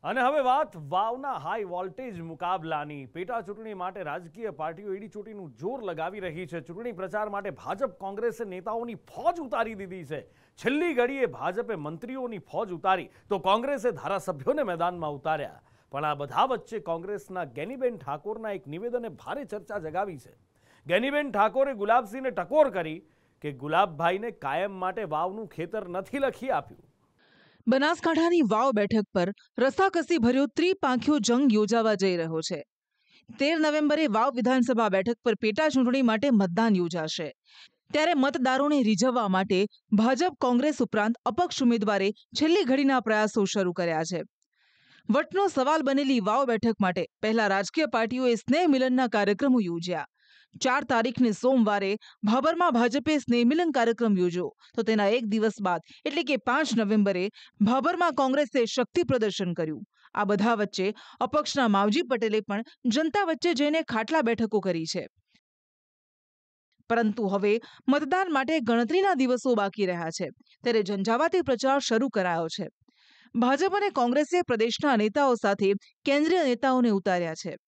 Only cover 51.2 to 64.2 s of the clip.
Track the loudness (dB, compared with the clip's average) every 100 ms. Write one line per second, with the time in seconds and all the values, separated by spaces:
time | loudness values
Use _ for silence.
51.2 | 2 4 2 4 4 2 -2 -4 -8 _
52.2 | 0 2 2 2 2 4 2 2 0 0
53.2 | 2 2 4 4 2 2 0 2 2 2
54.2 | 2 0 -6 _ _ -4 0 2 2 2
55.2 | 0 0 0 0 -2 -2 -6 -8 -4 -4
56.2 | 0 -2 0 0 2 0 2 4 2 2
57.2 | -4 -6 -20 _ 2 4 2 2 0 2
58.2 | 2 2 2 0 0 0 0 0 0 2
59.2 | 0 -2 -4 -2 -4 -6 -12 _ _ -4
60.2 | 0 2 2 2 -2 -2 -4 -4 -16 -6
61.2 | -2 0 -2 0 2 4 2 0 -2 -2
62.2 | 0 -2 -2 -6 -6 -6 -2 0 0 0
63.2 | 0 0 0 0 2 0 -2 -4 0 0